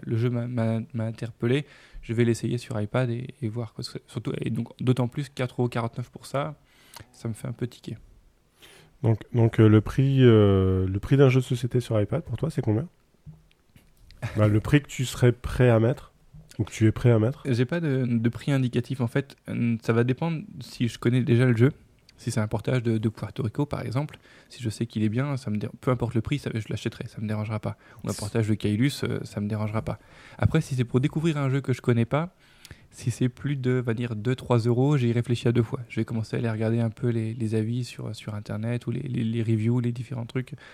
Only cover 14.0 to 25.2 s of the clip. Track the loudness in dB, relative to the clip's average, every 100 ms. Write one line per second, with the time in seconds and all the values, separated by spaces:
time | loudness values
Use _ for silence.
14 | -20 -14 -6 2 4 4 4 2 2 -6
15 | -6 2 2 2 -4 2 4 6 4 0
16 | -8 _ _ -20 -12 -6 -6 2 2 4
17 | 4 4 2 -2 -2 0 0 0 0 0
18 | 0 2 0 -2 0 0 2 0 -2 -4
19 | -2 -2 -4 -10 -10 -2 -2 0 0 2
20 | 2 0 -4 -6 -8 -14 -16 -4 -4 -2
21 | 0 2 4 4 4 6 4 2 _ _
22 | _ _ -6 -4 -2 -2 -2 -2 0 0
23 | -2 -4 -10 -6 -6 -4 -4 -6 -4 -4
24 | -6 -10 _ -20 _ -8 -8 -4 -6 -2
25 | -2 0